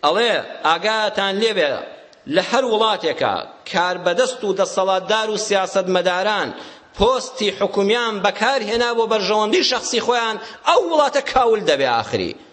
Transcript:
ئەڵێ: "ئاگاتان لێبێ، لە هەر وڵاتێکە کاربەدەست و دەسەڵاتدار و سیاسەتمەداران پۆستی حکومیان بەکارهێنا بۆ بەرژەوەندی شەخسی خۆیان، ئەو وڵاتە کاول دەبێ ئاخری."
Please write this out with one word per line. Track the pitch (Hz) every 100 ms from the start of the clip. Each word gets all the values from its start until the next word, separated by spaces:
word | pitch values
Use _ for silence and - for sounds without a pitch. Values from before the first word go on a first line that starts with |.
ئەڵێ: | 147 180 240 175 - - 151
"ئاگاتان | 165 202 220 214 190 196 196
لێبێ، | 226 196 151 120 - - - - -
لە | 160 180
هەر | 247 262
وڵاتێکە | 220 220 196 165 139 120 92 - - -
کاربەدەست | 185 180 180 175 175 247 -
و | 208 190
دەسەڵاتدار | 185 - 190 190 185 214 220
و | 214
سیاسەتمەداران | - 196 185 196 180 185 180 180 196 208 143 - - - - -
پۆستی | 202 254 - - 208 180
حکومیان | 202 202 196 233 233 208
بەکارهێنا | 196 196 220 277 208 233 240 233
بۆ | 220
بەرژەوەندی | 220 185 214 214 370 -
شەخسی | 247 - 240 208
خۆیان، | 240 226 214 - - -
ئەو | 349 359
وڵاتە | 320 285 285 269
کاول | 254 233 220
دەبێ | 175 143 135
ئاخری." | 117 107 113 87 - -